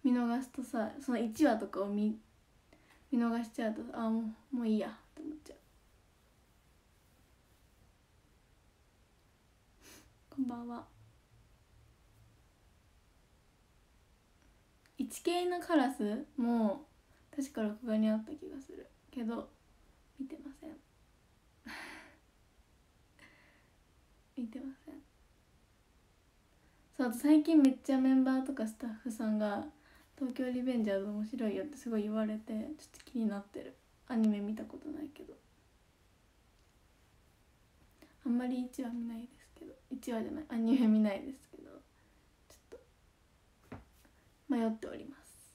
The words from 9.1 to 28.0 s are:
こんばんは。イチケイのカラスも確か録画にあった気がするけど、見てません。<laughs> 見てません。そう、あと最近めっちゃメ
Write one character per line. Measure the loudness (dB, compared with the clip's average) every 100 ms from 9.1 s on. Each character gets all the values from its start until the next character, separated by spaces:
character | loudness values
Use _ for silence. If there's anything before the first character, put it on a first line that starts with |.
| _ _ _ _ _ _ -20 -20 -20 -20 -20 _
こ | -4
ん | -4
ば | -4
ん | -8
は。 | -10 -14 -20 -20 -20 _ -20 -20 -20 _ -20 -20 _ _ -20 -20 _ -20 _ -20 _ _ _ _ _ _ _ _ _ _ _ _ _ _ -20 _ _ -20 -20 _ _ -20 -8
イ | -6
チ | -2
ケ | 0 0
イ | 0
の | -2
カ | 2 4
ラ | 4
ス | 0 -2 -2 -6 -2
も | 0 2 2 0 -8 _ _ -20 _ -6
確 | -6
か | -2
録 | -4 -4 0
画 | 2
に | 4
あ | 2
っ |
た | -2
気 | -12 -12
が | -14
す | -14
る | -18 -18 -20 _
け | -6
ど、 | -4 -6 -8 -18 _ _ -20 -20 _ -14
見 | -12
て | -12 -16
ま | -16
せ | -16
ん。 | -16 _ _ _ _ _ _ _ _ -16
<laughs> | -14 -14 -16 -20 -20 _ _ _ _ _ _ _ _ _ -20 -20 -20 -20 _ _ _ _ _ _ -20 _ -8
見 | -8
て | -8
ま | -10 -12 -18
せ |
ん。 | -20 -20 _ _ _ _ _ _ _ _ _ _ _ _ _ _ _ -20 _ _ -2
そ | -2
う、 |
あ |
と | 2
最 | 6 6
近 | 8 8
め | 8
っ | 6
ち | 0
ゃ |
メ | 4